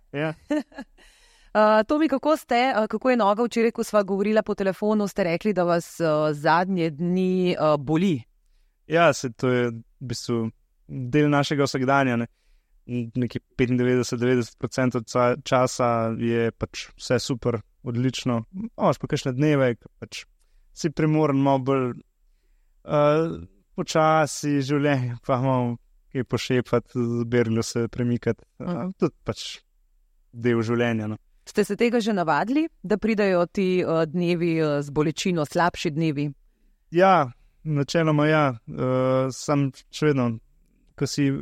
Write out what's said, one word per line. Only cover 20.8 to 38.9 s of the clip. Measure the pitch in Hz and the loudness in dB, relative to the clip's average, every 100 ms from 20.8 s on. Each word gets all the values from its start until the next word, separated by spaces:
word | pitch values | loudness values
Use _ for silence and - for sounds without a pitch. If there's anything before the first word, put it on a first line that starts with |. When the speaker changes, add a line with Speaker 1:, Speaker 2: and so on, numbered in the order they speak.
| 170 | -6
Speaker 1:
primoren, | 139 160 156 151 135 | 0 0 2 2 2
malo | 139 135 | 2 2
bolj, | 131 135 123 - - _ _ _ _ _ _ _ | 2 0 -2 -6 -16 _ _ _ _ _ _ _
eh, | - 151 147 151 165 - - _ _ - | -4 2 4 2 0 -6 -14 _ _ -10
počasi | 147 165 156 160 147 - 147 143 | -2 2 4 4 0 -2 -2 -2
življenje, | 135 147 147 139 123 120 | 0 0 2 0 -2 -6
pa | - 123 | -2 0
malo | 135 127 120 120 _ _ _ | 0 0 -2 -4 _ _ _
kaj | 135 | -8
pošepati, | 120 123 - 127 - 120 - | -4 -4 0 0 2 0 0
z | 127 117 120 117 | -4 -2 -2 0
berglo | 120 113 113 | 2 2 0
se | 110 120 117 | -2 -4 -4
premikati. | - 120 120 - 110 _ - | -2 -2 -2 -2 -6 _ -12
Eh, | |
Speaker 2:
Mhm. | - 175 180 | -8 -6 -8
Speaker 1:
tudi | - 170 - | -4 -4 -4
pač | - - - - _ _ _ _ _ _ _ | -10 -8 -10 -16 _ _ _ _ _ _ _
del | 120 120 117 | -4 0 0
življenja, | 110 120 120 113 107 | 0 0 0 -2 -4
no. | 110 _ _ | -10 _ _
Speaker 2:
Ste | - - | -8 -2
se | 202 202 | -2 0
tega | 240 240 | 0 0
že | 214 | 0
navadili, | 202 165 147 196 285 330 _ | -2 0 0 0 -2 -2 _
da | 175 208 | -4 -2
pridejo | 220 214 202 180 | 0 0 2 2
ti, | 175 - 185 185 | 0 0 0 0
eh, | 143 160 | 0 0
dnevi, | 160 180 170 175 170 160 | 0 0 0 0 0 0
eh, | 156 143 | 0 -2
z | 143 | -2
bolečino, | 139 151 - 190 170 | 0 0 0 -2 -2
slabši | 147 175 170 - 175 | -2 0 0 0 -4
dnevi? | 147 160 143 147 - _ _ _ _ - | -2 -2 -2 -4 -8 _ _ _ _ -2
Speaker 1:
Ja, | 165 190 175 131 - _ _ | 4 6 6 2 -4 _ _
načeloma | 156 147 143 170 160 151 151 | -4 -2 0 0 2 4 4
ja. | 156 143 117 | 4 2 -2
Eh, | - - 127 | -10 -4 -2